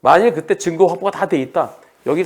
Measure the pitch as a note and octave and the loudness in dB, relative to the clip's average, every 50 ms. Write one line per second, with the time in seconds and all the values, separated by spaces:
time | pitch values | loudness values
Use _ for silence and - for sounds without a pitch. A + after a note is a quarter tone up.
0 | - B2+ D3+ F3 G#3+ A#3+ - D#3+ D#3 - G3 - - F3+ E3 D#3+ G3 F3 E3+ F3 | 4 4 4 4 4 2 0 -2 -4 -4 -4 -2 -2 -6 0 2 2 2 2 -2
1 | F#3+ G3 F#3+ - G3+ - F3+ D3 C3 C3 - F3 D3 A2 - - _ _ _ _ | -6 -6 -4 -4 -4 -2 -2 -2 -2 -2 -4 -4 -4 -4 -8 -20 _ _ _ _
2 | _ - D3+ E3 F#3 | _ -4 -2 -2 -2